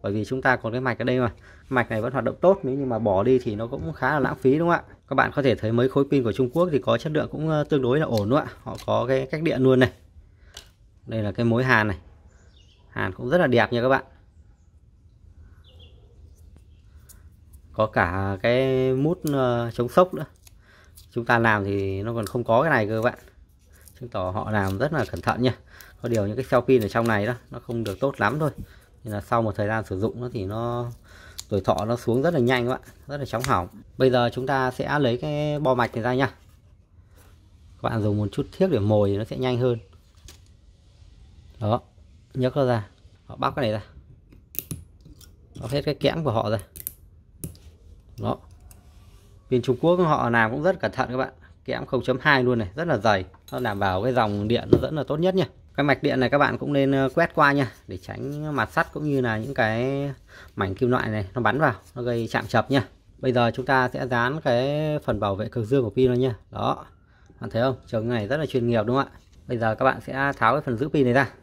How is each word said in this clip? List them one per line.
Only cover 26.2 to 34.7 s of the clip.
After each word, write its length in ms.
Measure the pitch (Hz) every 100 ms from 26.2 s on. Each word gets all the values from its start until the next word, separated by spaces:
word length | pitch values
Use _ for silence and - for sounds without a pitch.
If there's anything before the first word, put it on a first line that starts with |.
| 101
những 80 | 110
cái 100 | 127
cell 120 | 127 -
pin 140 | 127
ở 60 | 104
trong 200 | 117 117
này 180 | 107 107
đó, 80 | 123 -
nó 80 | 120
không 240 | - 117
được 160 | 107 92
tốt 160 | 139 -
lắm 220 | 107 147
thôi. 100 | 151 - - - _ -
Nên 100 | 110
là 80 | 104
sau 200 | - 120
một 140 | 110 101
thời 120 | 104
gian 180 | 110 104
sử 140 | 92
dụng 220 | 110 117
nó 80 | 123
thì 120 | 120 95
nó, 460 | 110 117 120 120 120 - - - - -
tuổi 120 | 101
thọ 240 | - 87 107
nó 100 | 120
xuống 260 | - 117
rất 120 | 151
là 60 | 170
nhanh 280 | 120 127 120
các 40 |
bạn, 100 | - - - -
rất 100 | 143
là 80 | 135
chóng 180 | 113
hỏng. 240 | 131 104 92 - - -
Bây 120 | 131
giờ 200 | 123 120
chúng 140 | 123 131
ta 240 | 135 127